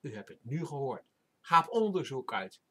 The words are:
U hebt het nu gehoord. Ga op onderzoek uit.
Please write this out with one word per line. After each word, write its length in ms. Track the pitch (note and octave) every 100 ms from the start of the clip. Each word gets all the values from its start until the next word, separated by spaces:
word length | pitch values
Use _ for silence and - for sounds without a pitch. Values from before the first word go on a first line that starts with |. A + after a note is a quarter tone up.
U 140 | C#3+
hebt 140 | G#2+ -
het 160 | -
nu 220 | A#2 D3+ E3
gehoord. 380 | C#3+ C3+ A#2 _ _ _ _
Ga 180 | - E3
op 140 | D#3+
onderzoek 600 | A#3 G#3+ F#3 C3+ C3+ -
uit. 280 | G#2 F#2+ - _